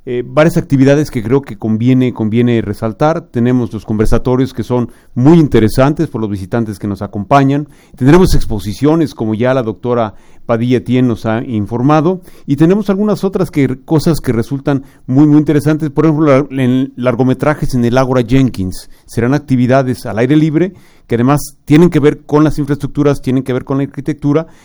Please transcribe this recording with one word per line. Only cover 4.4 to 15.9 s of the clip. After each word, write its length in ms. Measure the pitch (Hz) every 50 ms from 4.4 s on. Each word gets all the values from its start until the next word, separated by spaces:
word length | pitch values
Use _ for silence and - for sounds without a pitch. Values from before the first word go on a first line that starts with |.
| 135 127 -
que 80 | - 110
son 260 | - 123 123 120 117 - _ _ - -
muy 240 | 117 123 143 170 170
interesantes 720 | 156 127 - 117 110 107 - - 131 139 156 156 165 -
por 120 | - 117
los 100 | 110 104
visitantes 480 | 101 95 95 87 - 120 113 107 104 -
que 80 | - 104
nos 160 | 101 98 107
acompañan. 640 | 101 - 107 101 - 143 139 135 135 139 143 143 - - _ _ _ -
Tendremos 380 | - 127 135 151 180 190 - -
exposiciones, 800 | - - - 110 104 - 107 101 - 131 147 156 165 160 - -
como 220 | - 120 107 107
ya 180 | 101 117 127 131
la 80 | 135
doctora 540 | 120 110 104 - - 123 123 120 113 107 - - - - - - - -
Padilla 300 | 117 113 117 123 127 117
Etienne 320 | - - 120 127 127 123
nos 180 | 113 - - 113
ha 160 | 110 113 131
informado. 800 | - 120 107 101 98 113 117 123 143 151 156 147 170 185 180 - - - - - -
Y 80 | 139
tenemos 340 | 139 156 165 190 214 - -
algunas 340 | 196 190 214 214 202 - -
otras 280 | 196 190 196 185 -
que, 300 | - 147 139 123 131 131 -
cosas 340 | - 165 151 - 170 160 -
que 120 | - -
resultan 520 | 123 113 113 - 139 135 135 151 143 135 135 - _ _ -
muy, 220 | - 127 135 151 151
muy 100 | 147 151
interesantes. 540 | 147 147 156 147 - 151 156 151 160 151